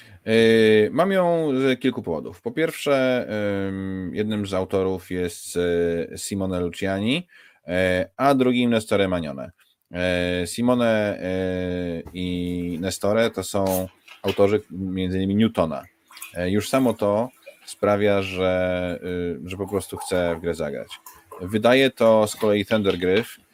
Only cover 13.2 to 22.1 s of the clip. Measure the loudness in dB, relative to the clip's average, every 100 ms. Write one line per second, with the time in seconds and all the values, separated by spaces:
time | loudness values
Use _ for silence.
13.2 | 0 -2 -4 -2 0 0 -2 _ -20 -8
14.2 | -4 2 2 2 -2 -8 -6 -2 -2 0
15.2 | 0 2 2 2 -2 -2 -10 _ _ -20
16.2 | -14 -6 -2 -2 0 2 2 2 0 0
17.2 | -2 -8 -20 -20 -20 -2 0 2 2 2
18.2 | 0 -2 0 2 0 -2 -4 -6 -6 -6
19.2 | -6 -6 -8 -8 -4 -4 -6 -10 -4 0
20.2 | 0 -2 -4 -4 -6 -8 -12 -18 -20 -20
21.2 | -20 -14 -4 2 4 6 4 4 6